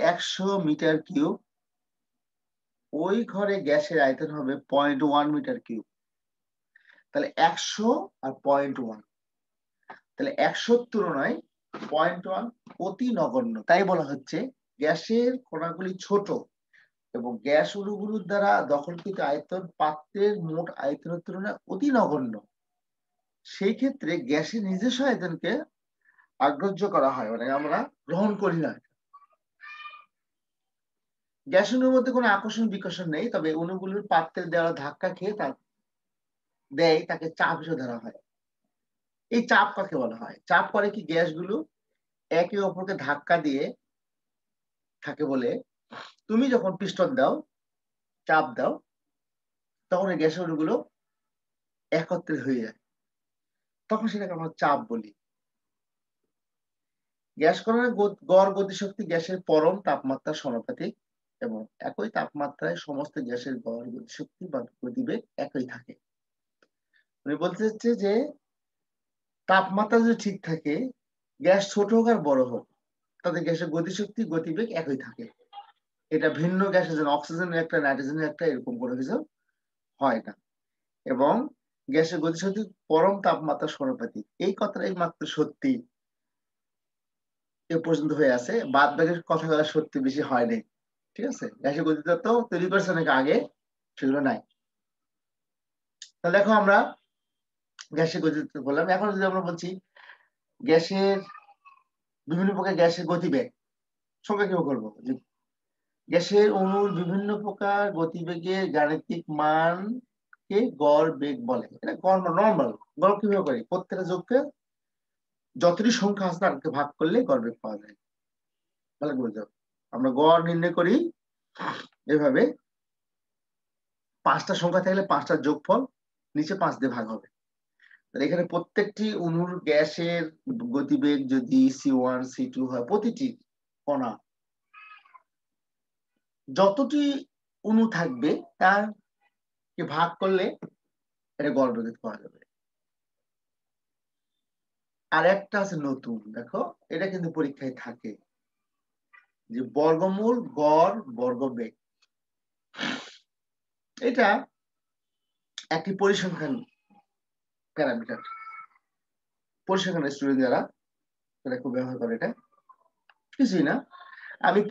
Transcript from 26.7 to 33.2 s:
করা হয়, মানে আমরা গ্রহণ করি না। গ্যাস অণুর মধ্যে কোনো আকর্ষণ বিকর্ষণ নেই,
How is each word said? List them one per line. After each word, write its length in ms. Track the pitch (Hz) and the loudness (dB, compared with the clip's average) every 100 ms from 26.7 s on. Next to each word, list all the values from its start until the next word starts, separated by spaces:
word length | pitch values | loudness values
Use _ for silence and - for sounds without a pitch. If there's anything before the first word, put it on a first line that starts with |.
| 165 202 165 | -2 0 2
করা 140 | 135 135 | 2 0
হয়, 140 | 110 | -4
মানে 140 | 113 123 139 | -4 -4 -4
আমরা 180 | 147 175 277 _ - | -2 -2 -4 _ -6
গ্রহণ 240 | 170 214 196 | 0 0 0
করি 180 | 190 170 143 | -2 0 -2
না। 60 | 104 _ _ _ - _ _ _ _ 605 587 605 605 - _ _ _ _ _ _ _ _ _ _ _ _ _ - | -6 _ _ _ -20 _ _ _ _ -20 -18 -18 -20 -20 _ _ _ _ _ _ _ _ _ _ _ _ _ 0
গ্যাস 220 | 180 202 254 | 2 4 4
অণুর 180 | 254 262 | 4 4
মধ্যে 160 | 254 254 | 4 2
কোনো 100 | 240 196 | 4 2
আকর্ষণ 300 | 220 220 220 190 | 0 -2 -2 -2
বিকর্ষণ 320 | 190 170 170 | -6 -6 -4
নেই, 100 | 156 | -4